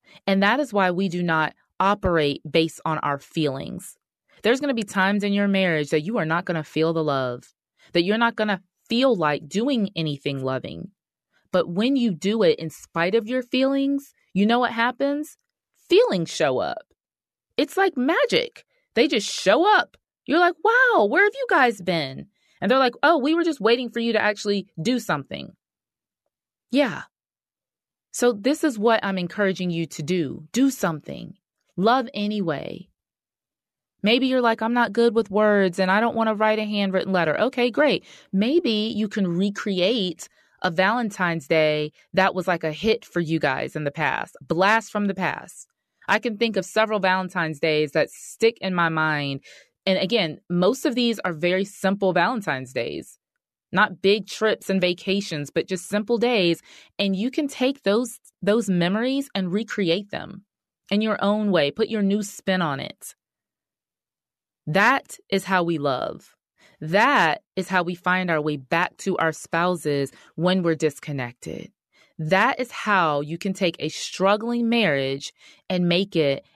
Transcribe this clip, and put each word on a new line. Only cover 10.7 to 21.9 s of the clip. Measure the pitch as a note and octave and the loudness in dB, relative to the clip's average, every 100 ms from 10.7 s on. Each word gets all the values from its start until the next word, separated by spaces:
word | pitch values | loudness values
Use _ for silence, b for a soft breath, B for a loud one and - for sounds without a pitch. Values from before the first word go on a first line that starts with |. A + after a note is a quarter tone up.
| - - _ _ _ _ _ _ | -12 -14 _ _ _ _ _ _
But | F#3 E3+ | -2 0
when | F3 A#3+ C#4 | 0 0 2
you | A#3 D#3+ | 0 0
do | G3 A3 | 0 2
it | F3+ - | 4 2
in | D#3+ | -2
spite | - - E3+ F3 A3+ | -10 -8 -2 0 0
of | G#3+ | 0
your | B3+ | -4
feelings, | B3 B3+ C4+ C#4 C#4 C#4 - _ _ | -2 0 0 0 0 -2 -6 _ _
you | F#3 G#3 | 0 2
know | A#3+ | 2
what | B3 | 0
happens? | A3+ A#3 B3 C#4 C#4+ D4+ - _ _ _ _ - | 0 -2 0 -2 -2 -6 -14 _ _ _ _ 2
Feelings | F4+ B4 F#3+ D#3+ | 4 4 2 -2
show | - D3+ B2+ | 0 0 0
up. | D#2 - - _ _ _ _ _ _ - | -2 -6 -12 _ _ _ _ _ _ -2
It's | D4 - | -2 0
like | G4 - | 0 0
magic. | B3+ G4+ C5+ F3 - - - _ _ - | 0 0 2 0 -2 -8 -20 _ _ 0
They | D4 | 2
just | B3 G3+ | 0 -2
show | - F#3 A#3+ G4 F#4+ | -2 2 4 6 4
up. | - _ _ _ - | 2 _ _ _ -2
You're | D#4+ | 2
like, | F4 F4 | 2 2
"Wow, | G#4+ A#4+ B4+ G4 G3+ | 2 4 4 4 2
where | D4+ | 2
have | G#4 G#4+ | 2 0
you | A#4+ | 0
guys | F4 B3+ A3+ | 2 2 2
been?" | F3 | -2